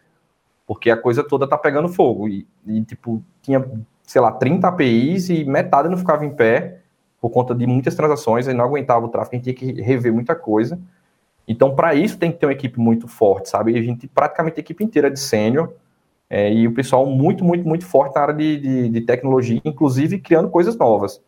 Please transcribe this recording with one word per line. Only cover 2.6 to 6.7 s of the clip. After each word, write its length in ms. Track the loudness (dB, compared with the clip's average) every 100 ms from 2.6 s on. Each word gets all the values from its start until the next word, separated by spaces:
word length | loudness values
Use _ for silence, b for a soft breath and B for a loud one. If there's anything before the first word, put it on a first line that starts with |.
| -6
e, 160 | -6
tipo, 400 | -6 -10 -8 -8 -8 _
tinha, 220 | -2 -2 -2 -10 -14 _
sei 180 | -2 2
lá, 120 | 2
trinta 360 | 2 0 2 0
A 40 |
P 120 | 0
Is 440 | 2 2 2 -2 0
e 160 | -2
metade 440 | 0 -2 2 2 2
não 80 | -2
ficava 300 | 0 0 -2
em 40 |
pé 480 | 2 4 4 -2